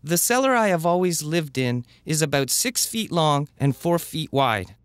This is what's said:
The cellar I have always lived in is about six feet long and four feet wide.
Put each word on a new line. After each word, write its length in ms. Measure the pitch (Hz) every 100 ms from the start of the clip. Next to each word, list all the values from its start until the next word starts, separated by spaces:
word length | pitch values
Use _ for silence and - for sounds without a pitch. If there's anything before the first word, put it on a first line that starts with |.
The 140 | 147 170
cellar 380 | - 240 269
I 140 | 247 214
have 180 | 175 170
always 360 | 175 180 165
lived 360 | 151 170 151 131
in 260 | 127 123 123 -
is 180 | - 156
about 280 | 151 139 135
six 360 | - 254 - -
feet 240 | 226 214
long 380 | 170 156 143 147 _
and 160 | 143
four 240 | 131 175 170
feet 340 | - 160 160
wide. 440 | 135 131 110 90 -